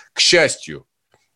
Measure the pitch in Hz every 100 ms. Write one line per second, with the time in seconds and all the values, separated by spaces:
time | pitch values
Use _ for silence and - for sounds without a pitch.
0 | - - - 175 143 - - 139 _ _
1 | _ _ _